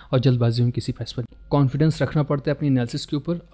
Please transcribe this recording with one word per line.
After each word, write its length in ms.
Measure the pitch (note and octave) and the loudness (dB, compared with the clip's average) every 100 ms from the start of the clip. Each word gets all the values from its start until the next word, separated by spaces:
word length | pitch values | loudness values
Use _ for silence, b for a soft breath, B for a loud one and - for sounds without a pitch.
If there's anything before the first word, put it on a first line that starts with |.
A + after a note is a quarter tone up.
| B | B
और 60 | C3 | 2
जल्दबाजी 440 | C3+ B2 A#2 A#2+ | 2 4 2 2
में 100 | A#2+ | 0
किसी 200 | A#2+ B2+ | -2 -6
प्राइस 200 | - A2+ | -6 -8
पर। 120 | - A#2 - - | -8 -10 -14 -2
कॉन्फिडेंस 520 | C#3+ C3 C#3+ D#3+ D#3 | 2 2 2 2 2
रखना 200 | C3+ D#3 | 0 0
पड़ता 280 | C#3+ C#3+ D3+ | 0 -2 -2
है 60 | C#3 | -2
अपनी 120 | D3 | 0
एनालिसिस 380 | C3 A#2+ D3 - | 0 0 -6 -6
के 100 | D3 | -6
ऊपर, 300 | E3 E3+ - | -4 -8 -6